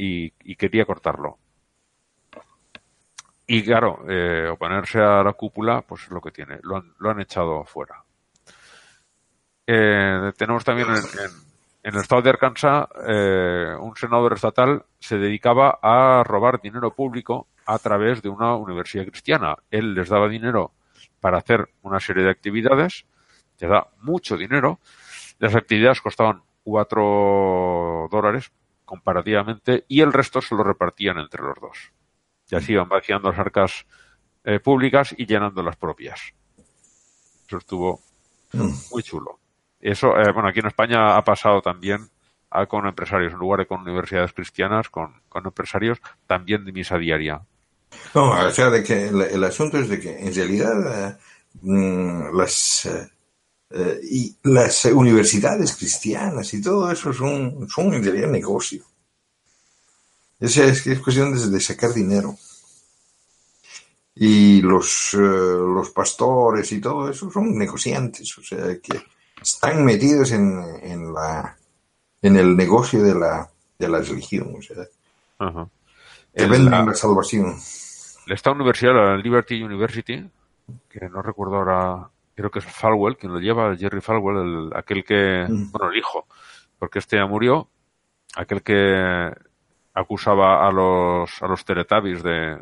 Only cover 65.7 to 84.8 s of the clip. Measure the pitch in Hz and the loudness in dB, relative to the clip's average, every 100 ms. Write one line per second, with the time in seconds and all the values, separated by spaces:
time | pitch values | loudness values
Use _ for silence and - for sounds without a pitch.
65.7 | 92 92 - 92 - 120 127 120 107 101 | 0 -2 -4 -4 0 0 4 4 2 -2
66.7 | 104 120 147 139 135 190 196 220 113 98 | -4 -4 -4 -6 -8 -6 -4 -2 -2 -4
67.7 | - - 135 123 - - - - 92 90 | -4 -4 -4 -4 -8 -14 -16 -12 -8 -6
68.7 | 90 - - - _ _ - - - 123 | -8 -8 -10 -10 _ _ -10 -8 -2 0
69.7 | 160 135 104 139 147 127 113 98 92 85 | 4 4 4 4 4 2 2 0 0 -10
70.7 | 78 82 87 82 78 78 78 - - _ | -14 -12 -10 -10 -6 -6 -6 -10 -16 _
71.7 | _ _ _ _ _ 101 98 92 90 90 | _ _ _ _ _ 6 8 8 6 6
72.7 | 113 123 113 101 90 82 82 78 _ _ | 4 4 4 4 4 0 -2 -8 _ _
73.7 | _ 87 82 69 73 - 98 - - - | _ -2 -2 -2 -10 -6 -8 -8 -14 -16
74.7 | 90 90 _ _ _ _ _ 95 85 82 | -16 -18 _ _ _ _ _ -8 -8 -14
75.7 | _ _ _ - - _ - 101 123 131 | _ _ _ -20 -20 _ -2 4 6 6
76.7 | 92 110 - 107 98 95 107 95 - - | 4 2 0 2 2 0 -2 -4 -6 -16
77.7 | - - - - - - 120 139 143 127 | -18 -20 -20 -20 -20 -8 -2 -2 2 0
78.7 | 117 123 127 98 98 113 120 - 113 110 | 4 4 6 4 2 2 0 0 -8 -6
79.7 | 98 113 113 - 135 190 _ _ _ - | -4 -4 -4 -10 -10 -12 _ _ _ -20
80.7 | 123 _ 101 92 95 101 101 95 98 92 | -20 _ -16 -12 -10 -10 -8 -4 -2 0
81.7 | 92 92 90 - _ _ - 101 104 - | 0 0 -6 -14 _ _ -8 -8 -8 -12
82.7 | - 113 107 101 127 95 87 95 113 107 | -2 0 2 0 -2 -8 -4 -2 0 -2
83.7 | 90 98 98 - 110 98 101 87 82 80 | -2 -6 -6 -4 -2 -2 -2 -4 -6 -6
84.7 | - | -10